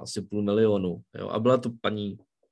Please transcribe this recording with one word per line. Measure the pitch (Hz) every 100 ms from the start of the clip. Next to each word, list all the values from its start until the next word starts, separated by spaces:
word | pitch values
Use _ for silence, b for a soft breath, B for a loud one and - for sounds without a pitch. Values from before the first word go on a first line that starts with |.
asi | - -
půl | 92 104
milionu, | 101 104 110 101 92 87 - 107
jo? | 98
A | 107
byla | 117 131
to | 123 117
paní | 104 107 104 98 _ _ _